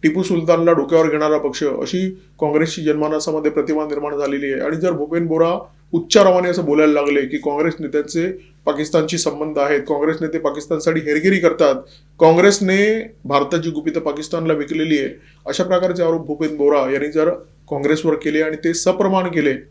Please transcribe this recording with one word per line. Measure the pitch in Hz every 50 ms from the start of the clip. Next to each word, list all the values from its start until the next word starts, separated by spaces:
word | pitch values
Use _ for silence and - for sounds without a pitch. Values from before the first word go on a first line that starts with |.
टिपू | - 160 156 185
सुलतानला | 185 - 196 165 160 160 170 165 170 170
डोक्यावर | 170 139 139 139 165 160 165 156
घेणारा | 147 151 151 151 151 147
पक्ष, | 143 143 127 - 156
अशी | 143 - - 135 - - 180 190 190 185 - - _ _ _
काँग्रेसची | 160 147 147 151 160 160 - -
जनमानसामध्ये | 160 151 147 151 151 151 156 151 151 - 156 156 151 151
प्रतिमा | 151 151 143 - 156 151 151
निर्माण | 151 143 143 147 147 147 143
झालेली | 143 139 139 139 143 139
आहे. | 135 131
आणि | 131 147 160
जर | 160 165 185
भूपेन | - - 147 147 165 170 170
बोरा | 165 160 160 165 165 180 185 - - _ _ _ _
उच्चारावाने | - 170 170 - - 220 196 190 180 180 180 180
असं | 170 180 170
बोलायला | 147 147 151 156 151
लागले | 147 147 143 143 143 143
की | 135 127 139
काँग्रेस | - - 147 143 147 156 170 160 -
नेत्यांचे | 156 139 135 151 147 147 - 170 170 190 185 - - _ _ _ _
पाकिस्तानशी | - 147 143 151 151 - 165 156 160 165 165
संबंध | - 156 143 147 151 156 151 147
आहेत, | 139 143 151 143
काँग्रेस | 143 - 151 143 147 156 160 160
नेते | 170 151 160 160
पाकिस्तानसाठी | 156 147 139 151 147 - 170 151 - 170 160 160
हेरगिरी | 156 147 147 156 156 190 196 185
करतात, | 165 165 - - 160 143 135 131 - - - - _ _ _ -
काँग्रेसने | 160 160 165 175 180 202 202 202 202 185 190 196 202 214 220 226 226 220 - _ -
भारताची | 127 139 139 143 - 180 165 160 165
गुपितं | 151 151 151 160 151 170
पाकिस्तानला | 156 151 143 147 156 - - 165 160 160
विकलेली | 156 147 147 147 160 160 156 160 151 143
आहे, | 135 131 - - _ - _ _ _
अशा | - 143 - 185
प्रकारचे | 180 190 180 180 180 175 175
आरोप | 170 165 165 165 151
भूपेन | 147 151 147 160 151 151
बोरा | 147 143 143 147 143 131 131
यांनी | 135 139 139 151
जर | 151 160 156 165 175 - - - _ _ _ -
काँग्रेसवर | 151 139 139 143 156 151 165 165 156
केले | 156 - 151 151 151
आणि | 160 156 156
ते | 151 - 165 165
सप्रमाण | - - 190 180 185 202 190 190 190 180 180
केले | 165 165 147 147 131 123 - -